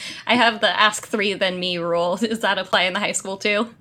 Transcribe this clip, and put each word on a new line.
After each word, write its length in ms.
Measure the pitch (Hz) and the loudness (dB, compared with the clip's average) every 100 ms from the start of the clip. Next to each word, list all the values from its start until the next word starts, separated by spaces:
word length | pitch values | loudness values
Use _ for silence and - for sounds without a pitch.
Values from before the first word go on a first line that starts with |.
| - - - | -14 -10 0
I 80 | 240 | 4
have 260 | 233 214 | 4 4
the 80 | 202 | 0
ask 380 | 180 214 208 - | 4 2 2 -4
three, 260 | 226 202 | -2 -2
then 260 | 190 190 180 | 0 -2 -2
me 180 | 180 175 | -4 -4
rule. 400 | 170 170 175 190 | -2 0 0 0
Does 220 | 226 220 | -2 -2
that 180 | 202 196 | 0 -2
apply 260 | 190 202 | 0 2
in 100 | 185 | 2
the 60 | 185 | 0
high 120 | 190 | -2
school 260 | 185 190 196 | -4 -6 -4
too? 360 | 214 208 226 - | 0 0 -2 -6